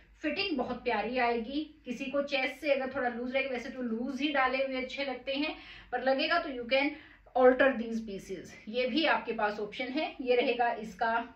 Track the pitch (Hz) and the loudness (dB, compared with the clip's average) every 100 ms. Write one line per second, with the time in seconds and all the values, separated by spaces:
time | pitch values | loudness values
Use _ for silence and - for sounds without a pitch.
0 | - - 302 370 392 269 240 240 240 220 | -20 -6 -4 -2 -2 -2 -2 -4 -2 0
1 | 214 254 240 233 226 285 302 - 254 240 | 0 0 2 0 -2 -4 -6 -10 -10 -8
2 | 269 277 277 277 262 - 302 262 262 277 | -2 -2 0 0 -2 -2 0 0 0 -2
3 | 247 226 254 262 262 240 269 254 240 220 | -2 -2 -2 -2 -2 -4 -6 -8 -4 -2
4 | 269 254 302 277 254 262 269 254 254 269 | -4 -2 0 2 2 2 -2 -2 -6 -6
5 | 269 247 - 277 311 - - - - 240 | -6 -6 -4 -2 -2 -6 -14 -20 -6 -2
6 | 262 269 320 339 294 254 226 269 294 - | 2 2 2 2 0 -6 0 2 2 -2
7 | - - - - 254 254 269 220 240 - | -14 -20 -4 8 8 8 4 4 -2 -4
8 | - 190 170 175 - - - 247 247 262 | -6 -10 -8 -10 -10 -16 -6 -2 0 2
9 | 285 226 233 220 208 214 208 - 254 277 | 4 2 0 0 0 -2 -6 -6 -4 -2
10 | 359 - 247 240 277 240 240 220 220 - | -4 -4 2 4 4 2 2 0 -8 -2
11 | 226 233 233 | 0 0 -2